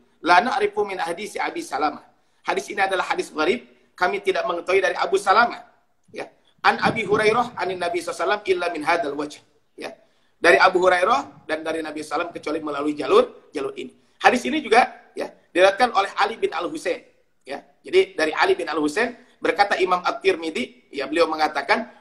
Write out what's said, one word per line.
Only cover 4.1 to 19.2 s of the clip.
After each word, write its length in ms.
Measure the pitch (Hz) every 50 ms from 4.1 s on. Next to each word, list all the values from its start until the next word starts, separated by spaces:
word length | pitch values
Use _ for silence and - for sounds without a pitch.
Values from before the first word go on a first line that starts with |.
| 202 190 196
tidak 240 | 190 170 170 165
mengetahui 320 | 170 175 170 170 180 185 196
dari 160 | 185 175 -
Abu 240 | - 151 175 190 190
Salamah. 480 | - 196 185 220 185 170 - - - - _ _ _ _ _ _ _ _ -
Ya. 160 | - 139 - _ _ _ _ _ _ -
An 160 | 196 233 226
Abi 240 | - - - 226 214
Hurairah, 560 | 180 208 220 214 214 220 247 240 240 - 185
anin 240 | 180 185 185 180 180
Nabi 160 | 170 175 175
sallallahu 240 | 160 175 170 - 170
alaihi 0 |
wasallam, 200 | 185 208 208 -
illa 200 | 185 185 180 175 170
min 120 | 165 156 147
hadzal 280 | 156 175 170 147 143 143 147
wajh. 240 | 147 147 - - _ _ _ _ _ _ _
Ya. 160 | - 156 - - - _ _ _ _ _ _ _ _
Dari 240 | - 175 185 190 180
Abu 160 | 185 180 180
Hurairah 720 | 180 185 180 180 185 214 247 277 - - - - - -
dan 160 | 156 156 160
dari 160 | 160 160 160 156
Nabi 160 | 156 151 151
sallallahu 0 |
alaihi 80 | 147
wasallam 240 | - 147 160 175 170
kecuali 300 | - 160 - 151 151 160 151
melalui 320 | 151 143 143 147 151 151
jalur, 560 | 147 143 135 185 226 - - - - - _
jalur 240 | - 147 135 135 -
ini. 240 | - 127 - - _ _ _ _ _ -
Hadis 240 | - 240 240 -
ini 160 | 254 277 320 262
juga, 480 | 220 214 233 - - - - - _ _ -
ya, 80 | - - - _ _ _
diriwayatkan 400 | _ 170 185 196 196 - 254 240
oleh 200 | - 190 202 196 - 175 202
Ali 160 | 208 226 -
bin 160 | 202 190 -
Al-Husain. 480 | 160 175 156 156 160 - 185 156 - - _ _ _ _ _ _ _ _
Ya. 240 | 127 139 - - _ _ _ _
Jadi 320 | 135 156 190 190 185 -
dari 160 | - 156 156
Ali 240 | 147 151 165 190 190
bin 160 | 185 170 151
Al-Husain 400 | 151 160 151 151 151 208 240 247 - -